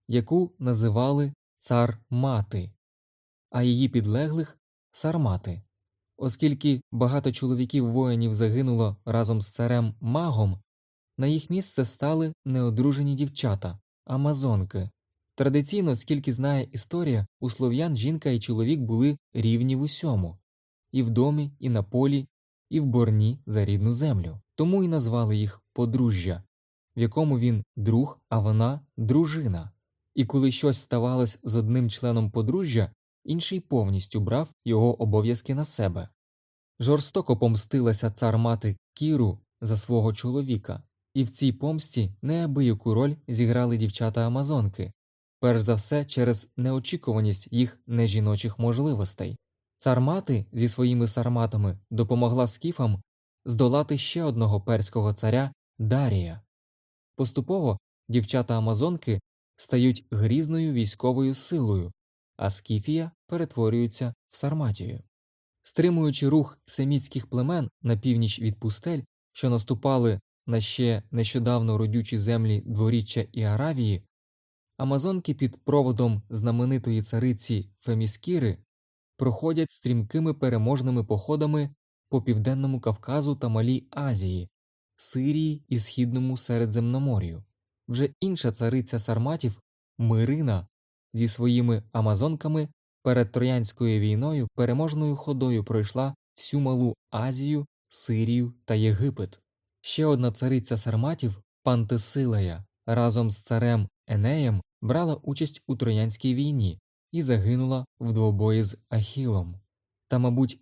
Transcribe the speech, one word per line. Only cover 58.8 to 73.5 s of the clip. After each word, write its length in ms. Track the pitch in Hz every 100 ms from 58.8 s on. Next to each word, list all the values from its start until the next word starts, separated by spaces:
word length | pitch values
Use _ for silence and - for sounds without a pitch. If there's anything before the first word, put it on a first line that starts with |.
| 151 175 - 104 - _ _ -
стають 500 | - 127 127 120 -
грізною 640 | 110 110 127 151 165 160
військовою 640 | 127 104 - 131 127 135 135
силою, 580 | - 170 117 95 87 - _ _ _ -
а 140 | 98
Скіфія 600 | 98 - 107 107 156 165 - -
перетворюється 880 | 170 160 - 113 117 120 - 123 120 _
в 60 | -
Сарматію. 640 | 143 156 135 101 98 - - _ _ _ _ _
Стримуючи 640 | - - 175 170 156 139 139
рух 300 | 151 139 - -
семітських 600 | - 135 143 - 131 -
племен 420 | 123 131 170 117 -
на 140 | 120 113
північ 440 | 127 117 113 -
від 200 | 113 104
пустель, 400 | 113 - - 160 - _ _
що 180 | - 131
наступали 720 | 120 107 120 139 135 117 101 - _ -
на 140 | 117
ще 420 | 104 - 120 110 -
нещодавно 680 | 120 110 131 117 123 113 107
родючі 400 | 110 117 110 113
землі 440 | 104 117 110 104 120
Дворіччя 600 | 107 110 120 107 - -
і 100 | -
Аравії, 640 | 107